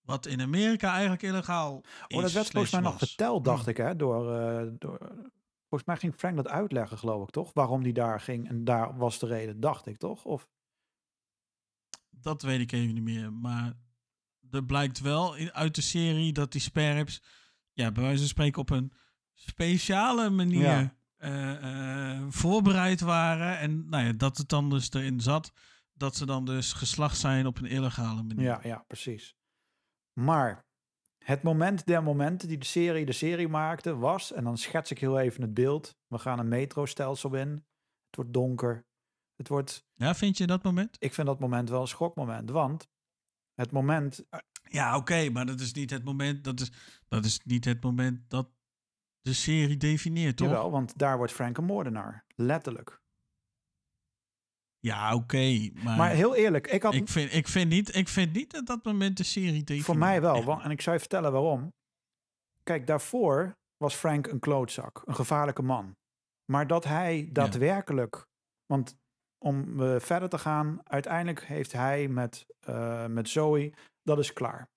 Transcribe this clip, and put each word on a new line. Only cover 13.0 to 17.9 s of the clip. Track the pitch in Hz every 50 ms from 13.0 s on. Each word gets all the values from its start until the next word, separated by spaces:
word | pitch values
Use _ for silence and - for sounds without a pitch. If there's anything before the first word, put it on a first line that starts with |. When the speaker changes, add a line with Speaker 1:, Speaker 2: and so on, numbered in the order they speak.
| 113
Speaker 1:
meer, | 113 113 113 110 107 107
maar | 117 120 123 120 120 120 120 117 - _ _ _ _ _ _ _ _ _ _ _ _ _ 127
er | 123 139 135
blijkt | 123 135 139 143 139 123 127
wel | 135 139 147 156 175 180 151
in, | - 160 170 -
uit | - 156 160 151
de | -
serie | 147 - - 175 165 165 160 156 165 160 151
dat | 143 143 131 -
die | 139
sperps... | - - - 165 151 151 147 147 151 143 - - _ - - - _ _ _ _ _ _ _
Ja, | - 123 113